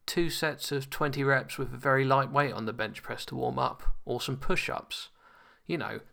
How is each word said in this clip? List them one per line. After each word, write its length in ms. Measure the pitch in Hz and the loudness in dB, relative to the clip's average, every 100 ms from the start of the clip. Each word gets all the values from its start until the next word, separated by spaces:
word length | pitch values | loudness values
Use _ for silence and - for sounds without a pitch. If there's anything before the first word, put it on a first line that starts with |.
| - | -4
two 240 | - 170 | 0 0
sets 400 | 139 160 143 - | 0 -2 -2 -2
of 180 | 143 135 | -2 -2
twenty 340 | - 147 139 | 0 0 2
reps 340 | 135 135 123 - | 4 2 0 -4
with 140 | 127 | -6
a 40 | 127 | -2
very 260 | 139 131 | 2 4
light 280 | 135 135 135 | 6 4 4
weight 200 | 143 143 | 2 2
on 140 | 107 110 | 0 -4
the 80 | |
bench 300 | 117 110 110 | -4 -6 -6
press 200 | - 117 - | -10 -10 -8
to 100 | 127 | -4
warm 240 | 127 131 | -2 0
up, 240 | 131 - - - | -2 2 2 2
or 160 | - 120 | 0 -4
some 160 | - 135 | -4 -2
push-ups. 760 | - 185 - - - - - _ - - - _ - | 0 0 0 -6 -8 -10 -12 _ -20 -20 -20 _ -6
You 100 | 165 | -4
know, 220 | 104 107 - | -4 -8 -10